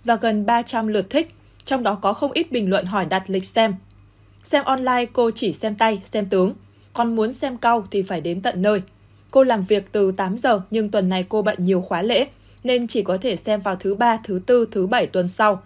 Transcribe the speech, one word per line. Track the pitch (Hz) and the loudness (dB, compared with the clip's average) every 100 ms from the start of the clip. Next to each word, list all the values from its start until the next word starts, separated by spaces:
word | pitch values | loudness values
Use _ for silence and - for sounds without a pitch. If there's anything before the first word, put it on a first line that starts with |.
và | 233 226 | -2 0
gần | 233 208 202 | 2 0 2
ba | 233 | 0
trăm | 240 233 220 | 0 -4 -2
lượt | 208 190 | -2 0
thích, | 277 330 - _ _ | -2 -2 -10 _ _
trong | - 269 | -4 -2
đó | 220 | 0
có | 202 196 | 0 -2
không | 214 285 | -2 -2
ít | 302 339 | -2 -2
bình | 247 196 | -2 0
luận | 190 | 0
hỏi | 185 202 | 0 -2
đặt | 160 185 190 | 0 -2 -2
lịch | 190 | -4
xem. | 185 - 220 190 - - - _ _ - | -2 2 2 0 -10 -20 -20 _ _ -20
"Xem | - 285 | 0 0
online | 269 262 254 247 240 | 2 0 0 0 0
cô | 247 233 | 0 0
chỉ | 226 214 | 0 -4
xem | 147 220 | -2 -6
tay, | 208 226 202 | 0 0 0
xem | - 220 196 | -4 -6 -2
tướng, | 196 185 277 - _ _ | 2 0 -2 -16 _ _
còn | - 233 226 | -4 -2 0
muốn | 214 | -2
xem | 262 277 247 | -2 -6 -2
cau | 233 233 196 | 2 2 0
thì | 202 | -4
phải | 190 180 | -2 -4
đến | 156 175 | -4 -4
tận | 220 180 | -4 0
nơi. | 202 208 190 _ _ _ _ | 2 0 -2 _ _ _ _
Cô | 269 | 4
làm | 262 226 | 4 4
việc | 190 208 196 | 2 0 0
từ | 214 196 | 0 0
tám | 190 190 220 | 0 -4 -2
giờ | 269 214 190 | 2 2 0
nhưng | 220 208 | -2 0
tuần | 208 185 | 0 0
này | 185 185 | 0 -2
cô | 214 | 0
bận | 208 208 | 0 0
nhiều | 180 185 | 0 0
khóa | 180 175 | 0 -2
lễ | 202 226 294 - - - | 0 2 0 -6 -20 -10
nên | 247 247 233 | -2 0 0
chỉ | 247 | -4
có | 190 185 | -2 -2
thể | 202 180 | -2 -4
xem | - 214 | -2 -2
vào | 196 185 | -2 -4
thứ | 190 | -4
ba, | 202 240 226 | 2 2 2
thứ | 226 185 185 | -2 -6 2
tư, | 247 226 | 2 2
thứ | 208 185 | -2 0
bảy | 240 185 | 0 0
tuần | 185 180 | -2 -2
sau", | - 214 190 | 2 2 2